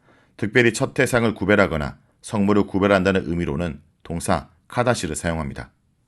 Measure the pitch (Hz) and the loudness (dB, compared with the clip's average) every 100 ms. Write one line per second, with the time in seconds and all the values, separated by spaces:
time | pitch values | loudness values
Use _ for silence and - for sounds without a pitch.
0 | _ _ _ - 104 127 117 107 131 - | _ _ _ -8 -2 4 4 2 -4 0
1 | 127 123 113 113 95 104 92 76 69 71 | 0 2 0 -2 2 4 4 0 -6 -10
2 | _ _ - 110 101 104 98 98 101 98 | _ _ -8 -2 2 2 2 0 4 4
3 | 92 95 73 87 82 71 87 - _ _ | 4 0 -2 -4 -4 -4 -4 -8 _ _
4 | - 85 90 87 - _ _ - 123 117 | -10 -8 -2 -4 -4 _ _ -4 -2 -2
5 | 85 78 87 82 73 - 62 _ _ _ | -4 -6 -4 -4 -6 -10 -14 _ _ _